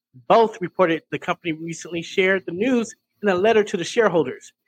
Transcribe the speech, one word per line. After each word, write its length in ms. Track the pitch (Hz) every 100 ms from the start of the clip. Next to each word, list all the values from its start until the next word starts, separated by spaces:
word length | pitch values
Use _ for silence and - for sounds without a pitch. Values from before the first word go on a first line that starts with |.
| _ 127 -
both 320 | 214 220 -
reported 420 | 170 - 175 160 -
the 80 | 151
company 340 | - 170 170
recently 500 | 156 165 160 175 170
shared 420 | 170 - 190 190 180
the 60 |
news 420 | 175 247 247 220 - _ _
in 60 | 208
a 60 |
letter 280 | 180 214 220
to 120 | 208 190
the 80 |
shareholders. 680 | 160 240 208 165 123 104 - _